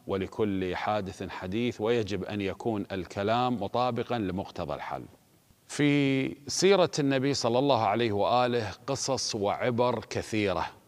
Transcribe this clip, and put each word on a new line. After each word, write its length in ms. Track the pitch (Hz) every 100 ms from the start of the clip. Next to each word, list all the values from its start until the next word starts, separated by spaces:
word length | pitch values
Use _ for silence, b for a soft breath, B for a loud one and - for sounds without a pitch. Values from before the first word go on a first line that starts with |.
| -
ولكل 680 | 98 92 - 107 95 92 85
حادث 540 | - 107 95 - 92
حديث، 520 | - 92 104 120 107
ويجب 420 | 107 120 101 101
أن 180 | - 104
يكون 440 | 95 87 120 104 -
الكلام 720 | 98 85 - 101 117 127 120
مطابقا 540 | 98 117 127 117 117 120
لمقتضى 560 | 95 92 95 - 80
الحال. 320 | 67 - 65 60 - _ _ _ _ -
في 680 | - 147 143 139 135 135 - -
سيرة 440 | - 185 196 170 -
النبي 340 | 139 135 139
صلى 260 | 131 120 120
الله 220 | 143 123
عليه 300 | 107 110 120
وآله 600 | 101 92 120 123 120 104 - -
قصص 480 | 135 - 127 - 113
وعبر 720 | 101 90 113 117 123 117 -
كثيرة، 560 | 104 - 110 101 85 76 -